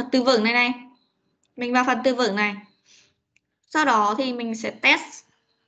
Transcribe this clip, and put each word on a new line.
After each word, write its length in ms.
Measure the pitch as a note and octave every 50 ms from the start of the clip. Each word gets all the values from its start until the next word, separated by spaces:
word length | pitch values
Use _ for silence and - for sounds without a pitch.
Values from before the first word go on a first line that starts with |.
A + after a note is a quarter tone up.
| C4 -
tư 120 | C4+ B3+ A#3+
vựng 200 | C4+ B3+ G#3+ G#3+
này 100 | A#3 A#3+
này. 200 | A#3+ A#3+ B3 B3 - - - - _ _ _ _ _ _ _ _ _ _ _ _
Mình 180 | B3 B3 A#3+ B3
vào 100 | B3 A#3+
phần 120 | C4+ B3 A3+ A#3
tư 120 | C4 B3
vựng 200 | B3 A#3+ G3+ G3
này. 200 | G#3 G#3 G#3 G#3 G3+ - _ _ _ _ _ _ _ _ _ _ _ _ _ _ _ _ _ _ _ _ _
Sau 160 | - D#4 D4+
đó 300 | C4+ A3+ G#3+ G#3 G#3 A3
thì 160 | C#4+ C4+ B3+ A#3+
mình 220 | A#3+ A#3 A3+ A3
sẽ 160 | A3 A3 G#3+
test 520 | - - - C4+ D#4 E4 - - - - - _ _ _ _ _ _ _ _